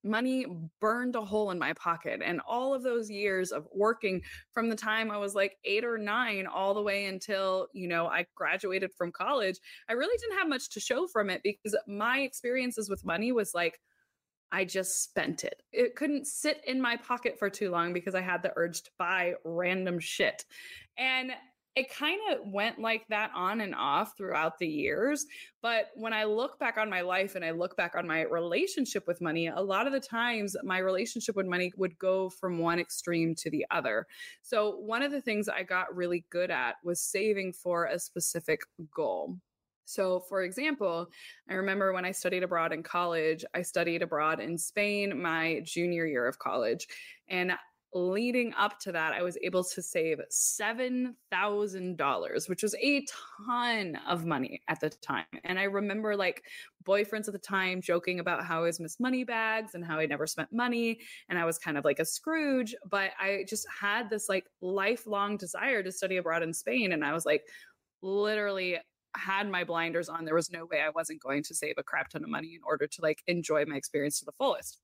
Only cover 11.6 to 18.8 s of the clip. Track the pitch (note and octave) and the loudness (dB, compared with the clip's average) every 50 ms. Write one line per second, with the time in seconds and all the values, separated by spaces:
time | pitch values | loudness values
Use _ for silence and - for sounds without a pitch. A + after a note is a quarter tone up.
11.6 | _ G#3+ G3+ G#3+ - - G3+ G3+ G#3+ A#3 B3+ C4+ C#4 B3 - - - A#3+ B3 C4 | _ -2 0 0 -2 -2 -4 -2 0 2 2 2 0 -2 -4 -6 -2 0 0 0
12.6 | B3+ B3 A3+ - G#3+ F#3+ G3 F#3 - F3+ E3 F3 G#3+ A#3+ B3+ A#3 G#3 - - E3+ | 0 0 -2 -4 -2 -4 -4 -4 -2 -2 0 0 2 2 2 2 0 0 0 0
13.6 | F3 E3 - - _ _ _ _ _ _ _ _ _ _ _ _ _ _ - F#3 | 0 0 0 -4 _ _ _ _ _ _ _ _ _ _ _ _ _ _ -2 -2
14.6 | G3 F3+ - F#3+ F#3 F#3 - - - - - G3+ D#3 - E3 - - - - _ | 0 0 0 -2 0 0 0 -2 -2 -2 0 0 0 0 -2 -2 -4 -6 -6 _
15.6 | _ _ - - B3 A#3 A#3+ - D4 D4+ D4 C#4 C#4 - - - - D4+ D4 D4+ | _ _ 2 4 4 4 4 0 0 0 0 0 -2 -4 -6 -2 0 0 0 0
16.6 | - - C4 C4 C4 A#3+ A#3 A#3 - - B3 A#3+ - A#3+ - - G#3 G3 G3 - | -2 -2 0 2 2 2 0 -2 -2 -2 -4 0 0 -2 0 0 0 -2 0 0
17.6 | G#3+ F#3+ F3 E3+ E3+ F3 F3 F3+ F3 G3 F#3 F#3 F3+ F3+ F3+ F3 F3 F#3 - - | -2 0 2 2 2 2 0 -2 -2 0 -2 -2 0 0 0 0 0 0 2 2
18.6 | E3+ E3+ E3 - | 0 0 0 -6